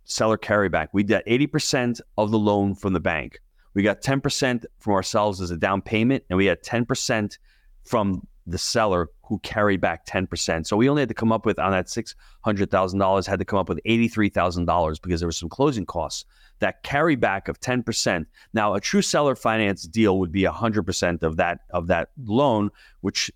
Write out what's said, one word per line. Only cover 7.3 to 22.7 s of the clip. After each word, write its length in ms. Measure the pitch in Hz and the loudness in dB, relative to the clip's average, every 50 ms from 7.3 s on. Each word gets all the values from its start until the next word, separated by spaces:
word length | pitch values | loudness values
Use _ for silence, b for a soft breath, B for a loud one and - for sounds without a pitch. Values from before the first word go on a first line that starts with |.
| - - _ _ _ _ _ - - - - | -6 -12 _ _ _ _ _ -20 -20 -20 -10
from 400 | - - 113 101 98 92 - - - _ _ - | -2 -2 0 0 0 -2 -4 -6 -14 _ _ -12
the 120 | 90 85 92 | -8 -6 -6
seller 520 | - - - 120 110 107 92 87 85 - - _ _ | -4 -2 0 2 2 2 2 0 0 -2 -6 _ _
who 160 | - 113 95 | -8 -8 -6
carried 400 | - - - 110 104 104 98 90 | -6 -6 -2 0 2 2 2 2
back 240 | - 92 82 - - | 0 -2 -2 -4 -8
ten 220 | - - 98 92 - | -6 -4 -4 -4 -4
percent. 400 | 87 82 - - 87 82 80 - | -6 -6 -4 -2 -2 -4 -2 -2
So 80 | 104 | 0
we 120 | 104 120 139 | 2 2 2
only 140 | 143 151 | 2 0
had 60 | 139 117 | 0 -2
to 60 | 110 | -4
come 180 | - 117 110 | -2 0 0
up 120 | 110 110 - | 0 2 0
with, 140 | 113 95 - | 0 0 0
on 140 | 78 95 | 0 0
that 180 | 98 92 90 - | 0 0 -2 -4
six 240 | - 117 110 - - b b b b b b | -6 -8 -8 -10 -14 b b b b b b
hundred 260 | 113 104 98 98 - | -2 0 0 0 0
thousand 300 | - 95 95 92 92 98 | 2 0 0 2 0 2
dollars, 260 | 98 95 95 98 92 | 2 4 2 2 0
had 140 | - 98 92 | 0 -2 -4
to 40 | 95 | -2
come 140 | - 107 98 | 0 0 0
up 100 | 90 87 | 0 0
with 120 | 90 78 - | -4 -4 0
eighty-three 440 | 104 113 117 117 110 - 110 104 98 | 0 2 2 2 2 2 2 0 2
thousand 380 | - 98 87 92 85 87 87 | 2 2 0 0 0 0 0
dollars 340 | 82 82 87 85 80 80 - | 2 2 2 2 0 -2 -4
because 200 | - 90 87 80 | -4 -4 -2 -2
there 60 | 85 | -2
was 120 | 85 80 - | -4 -4 -6
some 100 | 85 82 | -8 -8
closing 380 | - - 135 156 135 110 87 | -2 0 0 0 0 -2 -6
costs. 380 | - - 87 78 - - - - b b b b b b b | -6 -6 -6 -6 -6 -8 -12 -14 b b b b b b b
That 220 | 104 95 90 _ - | -4 -4 -4 _ -10
carryback 640 | - 135 143 156 175 147 120 113 107 98 98 - - | -4 -2 0 2 2 2 2 0 0 -2 -2 -4 -6
of 120 | 76 - | -8 -6
ten 220 | - - 127 127 | -4 -4 -2 -2
percent. 460 | 113 - 113 - - 127 98 85 76 - b b b b b | -2 -4 -4 -2 0 0 0 -2 -2 -6 b b b b b
Now, 180 | 110 104 107 | 0 2 2
a 80 | 95 101 | 0 0
true 220 | - - - 202 | -2 0 0 0
seller 340 | 185 - - 160 147 143 127 | 0 2 2 2 2 2 0
finance 460 | - - 117 110 110 107 98 98 - | 0 0 0 2 2 2 0 0 -2
deal 360 | - 82 80 113 110 101 92 95 | -6 -4 0 4 4 4 4 2
would 120 | 92 85 | 0 0
be 120 | 78 98 95 | 2 2 2
a 80 | 87 | 2
hundred 320 | 78 - 117 113 101 107 85 | 0 0 -2 0 0 0 -2
percent 380 | 90 87 - 98 87 85 80 | -2 -2 0 0 0 0 0
of 140 | - 80 80 | -2 -2 0
that, 220 | 85 90 87 85 - - - | 0 0 0 0 -6 -8 -6
of 160 | - 90 85 87 | -4 -4 0 0
that 220 | 90 82 80 - - - 127 | 0 0 0 -4 -10 -14 -6
loan, 460 | 104 104 123 147 139 113 107 104 101 | -2 0 2 2 2 2 2 0 0